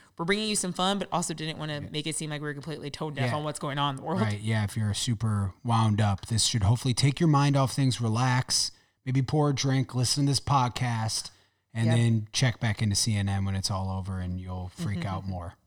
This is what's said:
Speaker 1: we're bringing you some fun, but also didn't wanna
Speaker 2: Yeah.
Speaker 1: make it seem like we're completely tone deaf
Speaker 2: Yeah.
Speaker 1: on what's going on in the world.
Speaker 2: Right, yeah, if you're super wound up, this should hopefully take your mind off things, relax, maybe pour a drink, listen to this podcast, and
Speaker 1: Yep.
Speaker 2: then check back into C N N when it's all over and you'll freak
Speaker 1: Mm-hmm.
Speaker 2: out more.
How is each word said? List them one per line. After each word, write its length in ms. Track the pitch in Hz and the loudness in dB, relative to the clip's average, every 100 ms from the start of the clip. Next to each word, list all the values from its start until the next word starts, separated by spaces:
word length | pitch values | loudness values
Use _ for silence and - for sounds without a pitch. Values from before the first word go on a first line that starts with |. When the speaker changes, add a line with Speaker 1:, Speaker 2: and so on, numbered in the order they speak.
| - - | -16 -6
Speaker 1:
we're 80 | 170 | 0
bringing 220 | 202 214 | 0 0
you 80 | 208 | -2
some 160 | 185 | -2
fun, 280 | 175 185 202 | 0 0 0
but 100 | 185 | -2
also 220 | 160 170 | -2 -2
didn't 240 | 160 160 156 | -4 -6 -6
wanna 240 | 151 147 | -6 -8
Speaker 2:
Yeah. 80 | 139 | -6
Speaker 1:
make 180 | 151 156 | -6 -6
it 80 | 156 | -6
seem 140 | 160 | -6
like 100 | 147 | -6
we're 120 | 147 | -8
completely 360 | 143 135 151 143 | -8 -10 -10 -8
tone 260 | - 160 143 | -8 -6 -2
deaf 160 | 127 | -2
Speaker 2:
Yeah. 40 | 151 | -2
Speaker 1:
on 80 | |
what's 160 | 151 147 | -4 -6
going 180 | 151 139 | -4 -2
on 180 | 143 135 | -2 -2
in 0 | |
the 60 | |
world. 180 | 147 - | -4 -2
Speaker 2:
Right, 180 | 107 104 | 0 -2
yeah, 240 | 110 110 | 0 0
if 140 | 101 113 | 0 0
you're 160 | 107 | -2
super 600 | 95 - 113 113 104 98 - | 0 -2 0 0 0 -2 -4
wound 360 | 120 113 113 104 | 0 4 4 4
up, 280 | 104 98 - | 2 0 0
this 180 | 113 - | 0 2
should 180 | 117 | 2
hopefully 300 | 95 123 135 | 4 4 2
take 260 | 120 139 139 | 2 2 4
your 100 | 170 | 4
mind 280 | 139 143 139 | 6 6 4
off 160 | 131 | 2
things, 260 | - 135 117 | 2 2 2
relax, 720 | 120 110 127 127 - - - - _ _ - | 0 2 2 2 2 0 -2 -6 _ _ -2
maybe 160 | 131 | 0
pour 280 | 131 156 147 | 2 2 2
a 60 | 135 | 2
drink, 380 | 139 131 127 | 2 2 0
listen 320 | 123 120 - 139 | 0 0 2 2
to 60 | |
this 80 | 131 | 2
podcast, 920 | - 143 123 - 127 113 110 - - _ _ _ _ | 2 2 2 0 -2 -2 -2 -4 -8 _ _ _ _
and 120 | 117 113 | 0 2
Speaker 1:
Yep. 100 | 117 | 4
Speaker 2:
then 320 | 117 113 107 | 4 4 0
check 280 | - 131 - | 0 0 2
back 220 | 117 101 | -2 0
into 140 | 107 101 | 0 0
C 200 | - 104 | 2 0
N 140 | 98 | 0
N 160 | 98 98 | 0 0
when 80 | |
it's 160 | 98 95 | -2 -2
all 220 | 95 95 | -4 -4
over 280 | 95 92 92 | -4 -6 -6
and 220 | 90 90 | -4 -6
you'll 280 | 92 92 90 | -6 -8 -8
freak 320 | - 165 101 | -8 -6 -4
Speaker 1:
Mm-hmm. 60 | 104 | -4
Speaker 2:
out 180 | 95 95 | -6 -6
more. 260 | 90 85 - | -8 -8 -14